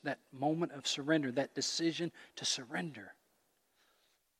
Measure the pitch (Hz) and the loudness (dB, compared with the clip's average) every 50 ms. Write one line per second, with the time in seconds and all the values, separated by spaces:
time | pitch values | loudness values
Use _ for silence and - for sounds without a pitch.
0 | - 147 131 - _ _ 139 127 139 151 160 165 170 156 - 139 - - - 151 | -4 -4 -4 -4 _ _ -6 0 2 2 2 2 0 -2 -2 -4 -2 -2 -2 0
1 | 135 147 160 156 143 127 120 139 135 - - 139 - - - - 165 165 151 - | 2 4 4 4 4 2 2 2 0 0 0 -2 -2 0 0 2 2 2 2 0
2 | 170 160 - - - - - - - - - 139 127 120 151 185 175 160 131 104 | -2 -4 -4 -8 -16 -18 -10 -4 0 0 0 0 -2 -4 -4 -4 -4 -4 -6 -10
3 | 101 - - _ _ _ _ _ _ _ _ _ _ _ _ _ _ _ _ _ | -12 -14 -18 _ _ _ _ _ _ _ _ _ _ _ _ _ _ _ _ _
4 | _ _ _ _ _ _ _ | _ _ _ _ _ _ _